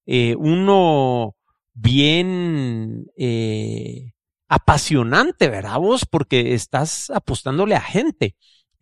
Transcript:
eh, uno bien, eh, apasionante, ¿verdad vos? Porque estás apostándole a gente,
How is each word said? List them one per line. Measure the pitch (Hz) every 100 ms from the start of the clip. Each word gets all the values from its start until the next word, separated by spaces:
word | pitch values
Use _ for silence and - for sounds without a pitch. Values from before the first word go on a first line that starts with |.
| -
eh, | 123 117 117
uno | 156 175 196 196 170 147 131 123 110 - _ _ _
bien, | 117 120 135 147 170 185 180 175 151 127 113 110 113 - -
eh, | 123 113 110 107 110 113 117 120 120 - _ _ -
apasionante, | 139 - 147 - 143 113 165 311 - 151
¿verdad | 98 101 123
vos? | 196 254 -
Porque | 160 - 127 120
estás | 120 - 131 156 - -
apostándole | 220 - 131 135 147 208
a | 170
gente, | - 196 311 - 101 - _ _ _ _